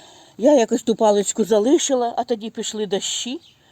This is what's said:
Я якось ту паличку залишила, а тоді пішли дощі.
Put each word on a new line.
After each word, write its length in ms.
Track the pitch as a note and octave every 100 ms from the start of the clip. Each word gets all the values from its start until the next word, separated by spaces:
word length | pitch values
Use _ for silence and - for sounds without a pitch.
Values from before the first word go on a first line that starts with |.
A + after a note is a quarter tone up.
| - - _ -
Я 160 | B3+
якось 300 | C#4+ A3 A#3
ту 120 | - G#3
паличку 500 | G#3+ G#3 F#3+ - F#3
залишила, 680 | G#3+ A3+ D#4+ - B3+ A#3 -
а 60 |
тоді 260 | A#3+ A3+ A3
пішли 360 | A#3 G3+ G#3+ G#3
дощі. 560 | F#3+ - - A#3+ D#4 _ _ _